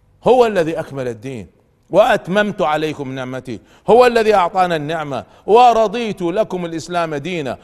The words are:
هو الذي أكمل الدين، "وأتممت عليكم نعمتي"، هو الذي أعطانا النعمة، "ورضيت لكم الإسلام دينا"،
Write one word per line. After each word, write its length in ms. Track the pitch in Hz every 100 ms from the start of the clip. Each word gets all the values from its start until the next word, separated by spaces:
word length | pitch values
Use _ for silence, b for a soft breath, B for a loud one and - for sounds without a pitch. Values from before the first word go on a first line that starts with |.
| _ _
هو 220 | 185 254 233
الذي 340 | 202 160 160
أكمل 280 | 156 135 127
الدين، 400 | 113 131 127 90 _ _ _ _
"وأتممت 720 | 170 247 208 - 196 208 190
عليكم 500 | 165 151 156 135 135
نعمتي"، 480 | 135 127 131 127 107 b b -
هو 180 | 220 247
الذي 280 | 233 214
أعطانا 420 | 208 175 185 180 165
النعمة، 500 | 147 165 147 127 98 b -
"ورضيت 760 | 214 247 226 220 220 226 190
لكم 440 | 170 190 220 185 170
الإسلام 500 | 165 - 175 165 147
دينا"، 420 | 143 180 135 104